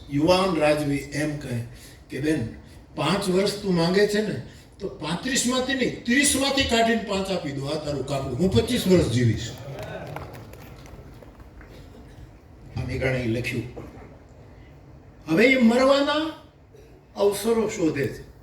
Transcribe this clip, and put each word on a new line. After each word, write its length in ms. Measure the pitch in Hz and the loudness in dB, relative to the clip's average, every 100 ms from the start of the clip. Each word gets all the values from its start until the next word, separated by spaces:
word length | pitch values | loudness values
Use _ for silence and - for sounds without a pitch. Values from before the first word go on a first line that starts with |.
| - | -6
યુવાન 420 | 143 165 185 190 160 | 2 4 4 4 2
રાજવી 420 | 151 147 143 139 | 4 4 0 -2
એમ 400 | 131 139 156 147 | -4 -4 -4 -4
કહે 260 | 135 117 117 - - - - | -6 -6 -6 -12 -20 -20 -12
કે, 100 | 131 | -4
"બેન, 280 | 147 151 110 - - - - - | 0 0 -2 -8 -18 -20 -14 -4
પાંચ 340 | 143 190 185 | 0 0 2
વર્ષ 320 | 180 196 - | 2 2 0
તું 140 | 196 170 | 0 2
માંગે 320 | 165 196 208 | 4 4 2
છે 140 | 208 | 2
ને, 240 | 208 127 - - - - | -2 -6 -10 -18 -20 -12
તો 80 | - | -12
પાંત્રીસ 600 | - 156 175 254 240 233 | -10 -8 -6 -2 0 0
માંથી 260 | 262 254 | 0 0
નહીં, 320 | 254 233 - - | -2 -2 -2 0
ત્રીસ 300 | 262 285 - | 2 2 2
માંથી 280 | 277 277 | 0 0
કાઢીને 400 | - 226 226 220 | 2 2 4 2
પાંચ 280 | 196 196 190 | 0 -4 -2
આપી 200 | 185 143 | -4 -4
દો, 140 | 135 139 | -6 -4
આ 200 | 156 147 | -4 -4
તારું 220 | 139 127 | -6 -4
કાપડું, 320 | 139 135 120 | -4 -4 0
હું 120 | 190 | 2
પચીસ 360 | 226 226 247 185 | 4 2 0 4
વર્ષ 220 | 180 123 | 4 6
જીવીશ." 420 | 117 120 98 - - - - - - - - - - - - - - - - - - - - - - - - - - - - - - - - - - | 4 4 2 -4 -10 -12 -12 -12 -12 -12 -12 -12 -14 -18 -18 -18 -20 -18 -18 -20 -20 -20 -20 -20 -20 -20 -20 -20 -20 -20 -20 -20 -20 -20 -20 -12 -8
આ 80 | 127 | -6
મેઘાણીએ 400 | 131 131 127 117 | -2 0 0 -2
લખ્યું. 380 | 117 123 135 - - - - - - - - - - - - - - - - - | -2 -4 -6 -6 -12 -16 -18 -20 -20 -20 -20 -20 -20 -20 -20 -20 -20 -20 -16 -2
હવે 140 | 165 254 | 4 4
એ 160 | 262 | 6
મરવાના 720 | 226 247 269 277 285 302 320 - - - - - - - - - | 6 6 4 4 2 0 -2 -8 -18 -20 -20 -20 -20 -20 -16 0
અવસરો 540 | 202 196 226 226 208 | 0 2 2 2 0
શોધે 380 | - 160 139 117 | 0 0 0 -2
છે 280 | - - - | -6 -16 -20